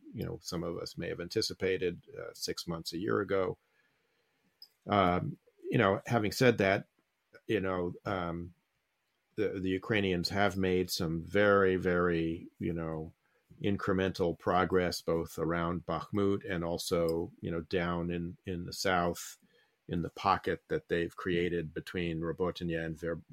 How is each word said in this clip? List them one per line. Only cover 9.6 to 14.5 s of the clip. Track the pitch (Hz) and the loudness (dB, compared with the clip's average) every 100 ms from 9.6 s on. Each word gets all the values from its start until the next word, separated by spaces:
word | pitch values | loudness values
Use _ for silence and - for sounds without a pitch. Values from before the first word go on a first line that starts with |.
the | 92 | 0
Ukrainians | 92 - 107 98 87 85 | 0 2 2 4 2 0
have | 98 101 92 | 2 2 2
made | 95 92 92 | 2 2 2
some | - 82 82 | -2 -2 -4
very, | 80 101 104 98 95 92 | 0 4 6 6 6 4
very, | 90 87 87 82 82 82 - - | 2 2 2 2 0 -4 -10 -6
you | 92 | -4
know, | 85 80 80 82 - _ _ _ - | -4 -4 -6 -8 -14 _ _ _ -4
incremental | 104 101 - 95 95 87 95 - | -2 0 0 2 2 2 0 0
progress, | - | 2